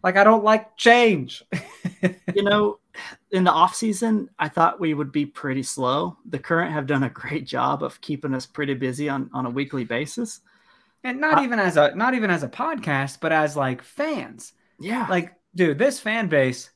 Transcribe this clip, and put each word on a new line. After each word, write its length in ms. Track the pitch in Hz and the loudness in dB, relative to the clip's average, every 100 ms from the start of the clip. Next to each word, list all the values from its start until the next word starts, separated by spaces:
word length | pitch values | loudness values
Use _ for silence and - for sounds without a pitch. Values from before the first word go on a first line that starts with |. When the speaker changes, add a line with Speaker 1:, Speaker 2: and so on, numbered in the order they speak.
Speaker 1:
Like, 140 | 185 190 | 2 6
I 80 | |
don't 200 | 208 220 | 6 6
like 320 | 214 220 - - | 6 2 0 2
change." 680 | 233 240 233 175 123 - _ | 6 8 6 2 -4 -14 _
<laughs> 60 | 165 - - - - 180 180 - | -10 -10 -10 -10 -2 -2 -2 -4
Speaker 2:
You 80 | 196 | -2
know, 360 | 202 208 208 - _ - - - _ | 2 2 2 -2 _ -18 -18 -18 _
in 120 | 185 | 2
the 60 | 180 | 2
off 240 | 156 180 | 4 2
season, 540 | - 226 196 226 214 - - | 2 -4 -2 0 0 -2 -6
I 100 | 151 | -4
thought 300 | 170 170 - | 2 2 2
we 140 | 170 | -2
would 180 | 147 143 | -2 -2
be 140 | 151 | -2
pretty 380 | 147 - 143 131 | -4 -6 -4 -4
slow. 560 | 131 - 127 135 175 - - | -4 -4 -2 0 -2 -8 -10
The 120 | 143 | -10
Current 340 | - 170 175 | -2 -2 0
have 140 | 151 135 | -4 -2
done 180 | 143 | 0
a 60 | 131 | -2
great 360 | - - 147 135 | -4 -8 -8 -6
job 360 | 127 127 139 | -2 -2 -2
of 180 | 143 - | -6 -8
keeping 320 | - 143 147 | -10 -8 -4
us 100 | 131 | -6
pretty 300 | - - 143 | -8 -6 -4
busy 340 | 131 131 127 147 | -2 -4 -4 -4
on, 220 | 139 - | -4 -6
on 140 | 131 127 | -6 -6
a 40 | |
weekly 340 | 123 139 139 | -4 -4 -6
basis. 560 | 113 117 151 - 226 - _ _ _ _ _ _ | -4 -4 -4 -6 -8 -10 _ _ _ _ _ _
Speaker 1:
And 180 | 254 262 | -10 -4
not 180 | 302 302 | 2 2
Speaker 2:
Uh, 40 | |
Speaker 1:
even 160 | 262 233 | 2 0
as 200 | 190 160 | 2 4
a, 160 | 147 180 | 4 2
not 180 | 240 | 0
even 160 | 254 214 | 0 0
as 120 | 175 | -2
a 60 | - | -4
podcast, 680 | - 294 294 - 139 139 - | -6 -4 -4 -2 -2 -2 -4
but 120 | 160 | 0
as, 240 | 156 151 147 | 2 2 0
like, 260 | 135 127 | -2 -4
fans. 680 | - - 302 277 117 - - _ _ _ | -10 -6 -6 -4 -10 -16 -20 _ _ _
Speaker 2:
Yeah. 280 | 185 240 214 | -8 -6 -2
Speaker 1:
Like, 260 | 185 170 _ _ | -2 -2 _ _
dude, 240 | 180 175 143 | 0 0 2
this 200 | 269 269 | 0 0
fan 300 | 214 226 196 | -4 -4 2
base 420 | 151 131 123 - | 2 2 -2 -12